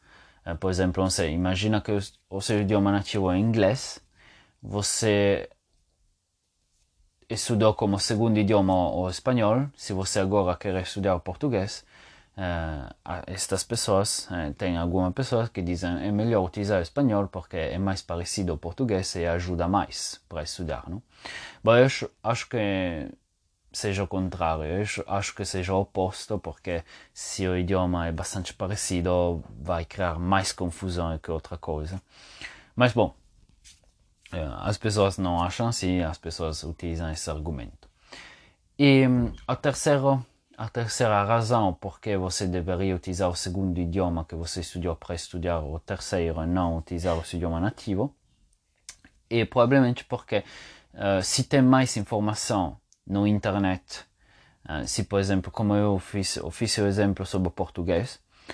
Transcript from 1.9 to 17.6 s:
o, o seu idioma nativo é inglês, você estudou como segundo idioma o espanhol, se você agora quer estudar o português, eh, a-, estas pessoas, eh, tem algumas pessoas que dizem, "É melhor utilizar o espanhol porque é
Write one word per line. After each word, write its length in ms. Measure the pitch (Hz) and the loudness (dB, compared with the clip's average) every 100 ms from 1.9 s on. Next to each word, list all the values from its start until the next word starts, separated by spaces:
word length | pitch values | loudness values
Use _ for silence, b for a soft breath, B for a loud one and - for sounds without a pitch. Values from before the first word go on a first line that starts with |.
o, 60 | 104 98 - _ | -4 -4 -14 _
o 100 | 95 | -8
seu 200 | - 107 | -2 0
idioma 280 | 101 107 98 | 2 4 4
nativo 400 | 101 98 104 92 | 2 0 0 2
é 80 | 90 | 2
inglês, 600 | 113 110 101 135 - - _ b b b b b 101 | 2 4 4 2 -4 -14 _ b b b b b -6
você 840 | 101 101 - 110 104 101 80 - _ _ _ _ _ _ _ _ _ _ _ _ _ _ _ _ _ _ | -4 -2 0 4 4 4 2 -2 _ _ _ _ _ _ _ _ _ _ _ _ _ _ _ _ _ _
estudou 460 | 110 - 107 107 | -6 0 4 4
como 240 | - 104 98 | 4 0 0
segundo 400 | - 107 117 107 | 0 2 4 4
idioma 520 | 101 104 95 92 87 | 4 4 4 4 2
o 180 | 71 90 | 0 -2
espanhol, 600 | 90 131 123 104 120 143 - | -2 0 2 2 2 0 -6
se 160 | - | -6
você 280 | 95 95 104 | -4 -2 0
agora 360 | 95 101 90 87 | 2 4 2 0
quer 180 | 101 92 | -2 -2
estudar 320 | 90 104 98 | -4 -2 0
o 60 | 90 | 0
português, 640 | - 87 147 107 101 - B B B B B - | -2 -4 0 0 -2 -6 B B B B B -8
eh, 580 | 90 85 80 76 67 - | -4 -2 -4 -6 -10 -14
a-, 180 | - 87 - | -10 -10 -8
estas 380 | 95 - 95 | -8 -4 -4
pessoas, 640 | - 117 - 98 104 - - | -2 -4 2 2 2 -2 -6
eh, 220 | 90 76 71 | -6 -4 -4
tem 200 | 95 85 | -2 0
algumas 360 | 87 92 90 | 0 0 0
pessoas 340 | 90 127 117 113 | -2 -2 0 -2
que 140 | - | -4
dizem, 440 | 87 87 90 87 92 | -4 -2 -2 -4 0
"É 40 | |
melhor 320 | 104 117 107 | 0 2 2
utilizar 360 | 90 107 101 98 | 2 -2 0 0
o 20 | |
espanhol 460 | 85 - 135 104 98 | 0 0 2 2 0
porque 280 | 92 - | -6 -8
é 220 | 87 | -6